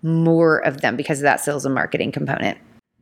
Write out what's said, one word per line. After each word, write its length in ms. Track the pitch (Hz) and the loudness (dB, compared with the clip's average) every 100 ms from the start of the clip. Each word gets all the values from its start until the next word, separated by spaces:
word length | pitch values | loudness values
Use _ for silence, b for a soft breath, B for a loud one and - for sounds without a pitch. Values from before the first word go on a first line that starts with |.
more 540 | 160 165 165 165 165 156 | -2 2 4 4 4 4
of 240 | - 135 | 0 0
them 160 | 120 123 | -2 -2
because 220 | 143 143 | -4 0
of 60 | |
that 180 | 143 - | 2 2
sales 240 | - 147 135 | -2 -4 -2
and 80 | |
marketing 380 | 131 - - - | -2 -2 -2 -4
component. 440 | 143 139 - - - _ _ _ _ | -4 -4 -4 -4 -6 _ _ _ _